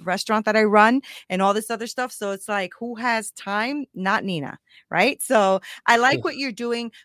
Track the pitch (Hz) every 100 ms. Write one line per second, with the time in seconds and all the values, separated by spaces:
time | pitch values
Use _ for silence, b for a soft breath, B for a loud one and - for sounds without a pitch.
0 | 170 190 - 220 214 214 214 208 214 262
1 | B B B 185 196 208 208 226 233 -
2 | 254 - 202 196 - 202 185 - 233 226
3 | 247 226 214 - 196 208 233 294 269 -
4 | 185 214 196 170 143 - b b b 160
5 | 226 - - 240 190 190 B B - 233
6 | 247 294 339 254 269 202 240 233 233 B